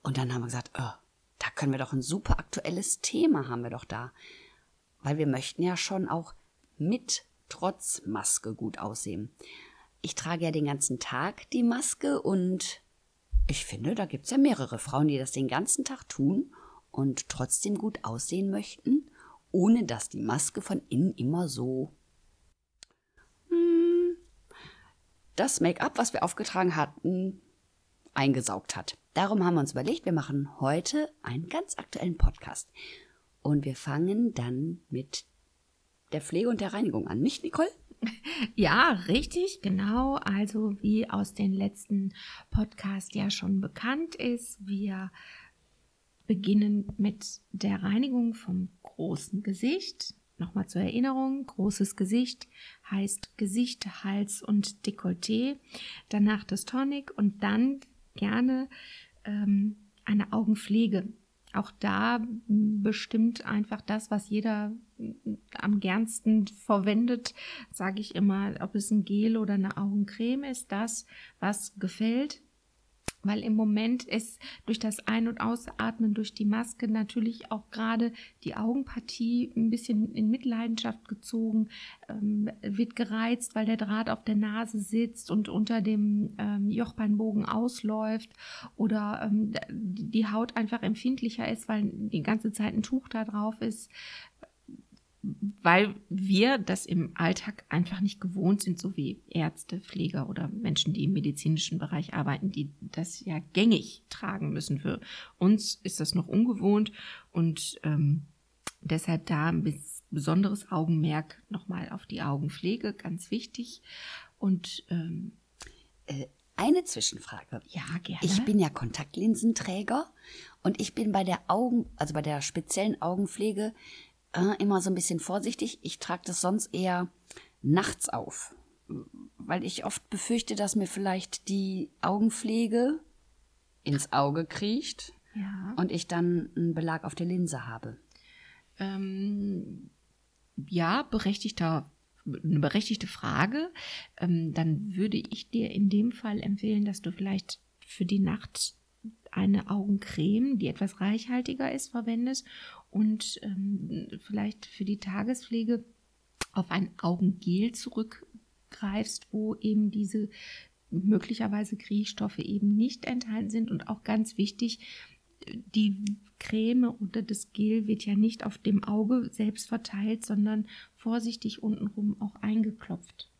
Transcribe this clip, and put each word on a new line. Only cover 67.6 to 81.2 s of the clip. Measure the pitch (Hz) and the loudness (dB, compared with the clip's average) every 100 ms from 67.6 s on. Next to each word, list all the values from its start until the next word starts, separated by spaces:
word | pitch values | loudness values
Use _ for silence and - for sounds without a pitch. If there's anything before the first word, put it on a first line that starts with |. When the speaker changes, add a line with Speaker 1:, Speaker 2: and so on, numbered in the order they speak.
| 233 | -14
Speaker 2:
sage | - 190 196 | -4 -4 -4
ich | 208 | -6
immer, | - 202 196 202 - | 4 4 4 0 -2
ob | 196 208 | -2 -2
es | 202 | 2
ein | 214 180 | 2 2
Gel | 202 220 226 | 2 4 2
oder | 208 | 2
eine | 202 190 202 | 2 0 0
Augencreme | 202 202 202 - 233 262 | 0 2 0 -2 -2 0
ist, | 277 247 - | -4 -8 -6
das, | 196 226 - - - - _ | -4 -2 -4 -10 -20 -20 _
was | 190 208 - 202 | -2 -2 -6 -6
gefällt. | 185 - 220 240 294 - _ _ _ _ _ _ - - 196 | -6 0 0 2 -2 -6 _ _ _ _ _ _ -10 -4 -2
Weil | 214 | -2
im | 220 214 | 0 2
Moment | 220 208 226 247 | 2 2 2 -2
ist | - 220 226 - - - - | -2 -4 -4 -12 -16 -12 -4
durch | 226 | -2
das | 220 208 - | -2 -4 -2
Ein- | 220 233 | 0 0
und | 226 | 0
Ausatmen, | 226 240 - - 220 226 220 | -2 -2 -6 -4 -4 0 2
durch | 208 214 - | 2 -2 0
die | 208 | 0
Maske | 220 233 - 214 | 2 -2 -4 0
natürlich | 220 208 240 226 226 - | 0 0 0 -2 -2 -8
auch | 214 - | -8 -8
gerade | 226 226 226 233 233 - _ | -4 0 2 0 -2 -20 _
die | - - | -8 -2
Augenpartie | 220 254 269 233 - - 233 240 247 - | 0 0 -4 -8 -10 -4 0 0 0 2
ein | 226 | 2
bisschen | 226 - 214 220 | 2 0 2 2
in | 226 214 | 2 2
Mitleidenschaft | 247 262 226 233 226 233 220 - | 2 0 -2 -2 -2 -4 -6 -10
gezogen, | 214 | -10